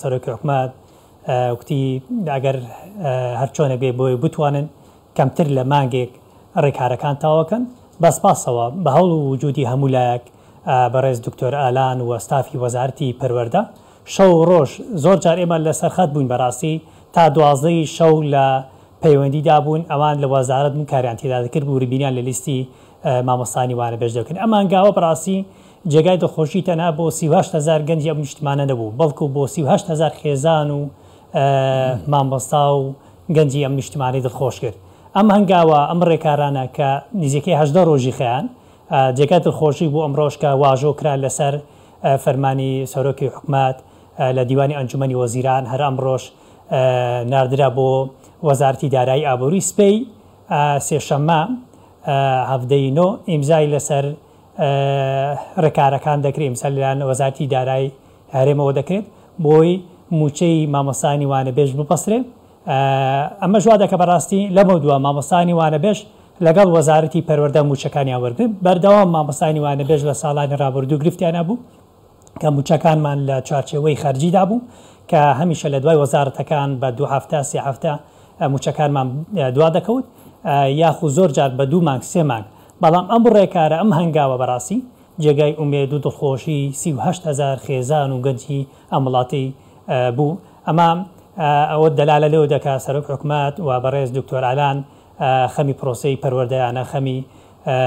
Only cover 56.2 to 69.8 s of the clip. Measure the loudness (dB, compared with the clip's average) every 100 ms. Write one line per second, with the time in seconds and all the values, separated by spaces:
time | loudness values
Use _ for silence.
56.2 | -2 -2 -4 -4 -4 -2 -2 -2 -2 -2
57.2 | -2 -2 -2 -2 -2 -2 -4 -8 _ _
58.2 | _ 0 2 2 0 -2 -2 -4 -6 -14
59.2 | -18 -4 4 6 4 2 -6 -20 -6 -2
60.2 | -2 0 0 2 0 -2 -2 -2 -2 0
61.2 | 0 -2 0 0 0 0 -2 -2 0 -2
62.2 | -4 -12 -20 _ -4 -2 0 0 0 -2
63.2 | -4 -4 0 2 4 4 4 2 2 2
64.2 | 0 -2 0 4 4 4 2 2 2 -2
65.2 | 0 0 2 2 2 0 0 -2 -6 -20
66.2 | _ -2 2 6 6 4 4 4 2 -2
67.2 | 0 0 2 2 2 0 -4 -4 -2 -2
68.2 | -4 -2 -4 0 0 2 6 6 6 2
69.2 | -2 -2 -2 0 -2 -2